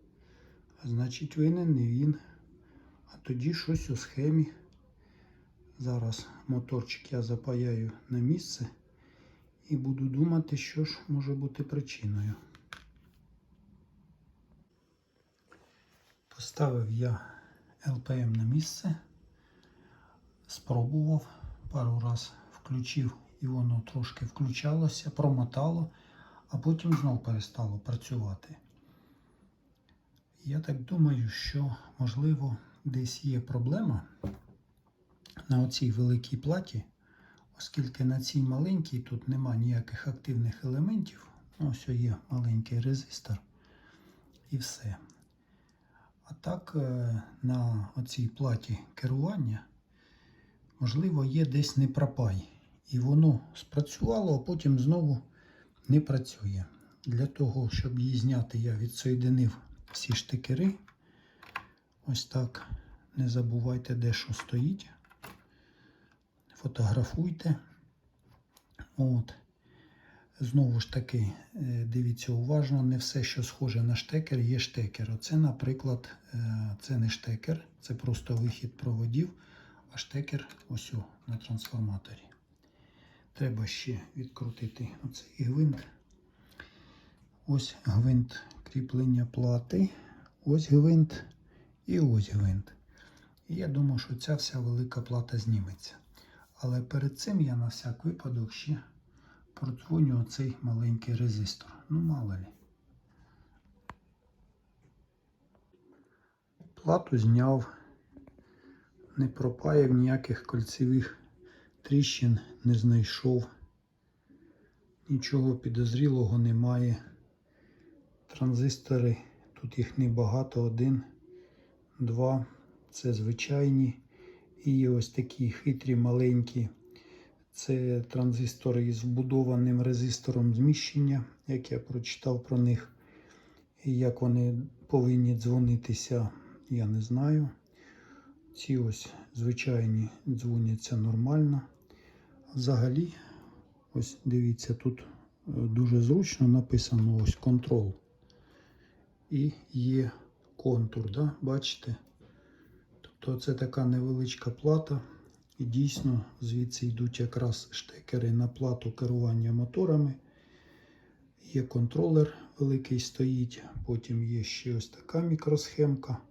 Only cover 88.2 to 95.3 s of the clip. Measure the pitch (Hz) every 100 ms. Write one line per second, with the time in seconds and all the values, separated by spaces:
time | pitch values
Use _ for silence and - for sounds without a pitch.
88.2 | 123 - - - - 135 127 123 131 123
89.2 | 120 - 123 120 120 185 190 - - -
90.2 | - _ - 156 156 147 156 165 156 -
91.2 | - - - - - _ - 180 143 110
92.2 | 98 104 98 98 - - _ - - -
93.2 | - _ - 170 175 139 143 120 - 123
94.2 | - 147 - 131 120 120 127 127 - 123
95.2 | 120